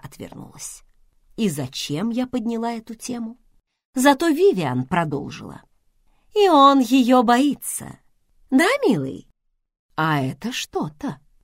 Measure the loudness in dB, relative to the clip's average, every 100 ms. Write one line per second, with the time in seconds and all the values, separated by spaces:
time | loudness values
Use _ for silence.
0 | -16 -18 -18 -16 -20 -18 -18 -18 _ _
1 | _ _ _ -6 -4 -4 -8 -8 -8 -6
2 | -4 -4 -4 -6 -6 -6 -6 -8 -12 -16
3 | -12 -10 -10 -14 _ _ _ _ _ 0
4 | 2 4 2 2 2 2 0 -2 -2 -2
5 | -2 -4 -8 -12 -16 -18 -20 _ _ _
6 | _ _ _ 2 4 6 6 6 4 4
7 | 4 4 4 4 2 -2 -8 -12 -12 -18
8 | _ _ _ _ _ 2 2 2 0 0
9 | -2 -10 -16 _ _ _ _ _ _ -4
10 | -2 0 -2 -6 -8 -8 -8 -8 -8 -8
11 | -10 -12 _ _